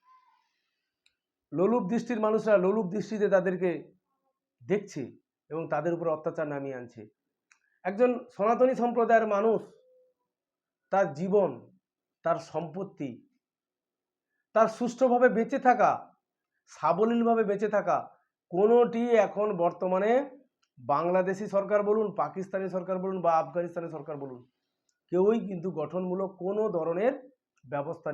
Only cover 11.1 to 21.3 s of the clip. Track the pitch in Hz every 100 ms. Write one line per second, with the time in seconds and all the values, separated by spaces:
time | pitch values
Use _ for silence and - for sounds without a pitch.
11.1 | 139 185 202 170 117 - _ _ _ _
12.1 | _ 165 160 - 160 165 175 170 - 135
13.1 | 113 _ _ _ _ _ _ _ _ _
14.1 | _ _ _ _ 214 220 - 240 - 254
15.1 | 240 247 202 226 269 254 240 165 113 -
16.1 | _ _ _ _ _ _ - 156 175 226
17.1 | 233 233 226 208 196 214 208 170 135 -
18.1 | _ _ _ - 175 214 240 240 233 240
19.1 | 226 190 196 214 175 170 170 185 185 208
20.1 | 254 285 - _ _ _ - 120 143 170
21.1 | 185 185